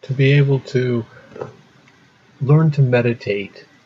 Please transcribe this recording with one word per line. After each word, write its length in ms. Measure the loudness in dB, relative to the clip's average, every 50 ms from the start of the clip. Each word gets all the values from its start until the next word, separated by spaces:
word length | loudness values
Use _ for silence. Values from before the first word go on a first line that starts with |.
To 100 | -8 -8
be 200 | -2 0 2 4
able 280 | 4 4 2 2 0 -4
to 440 | -4 -4 -4 -4 -2 -2 -4 -4 -6 -8 -18 -20 -20 -20 -18 -16 -16 -16 -16 -20 _ _ _ _ _ _ _ _ _ _ _ _ _ _ _ _
learn 300 | 0 2 2 4 4 2
to 100 | 2 2
meditate 800 | 0 2 2 0 0 0 -4 -4 -6 -6 -6 -6 -6 -10 -16 -20 -20 _ _ _ _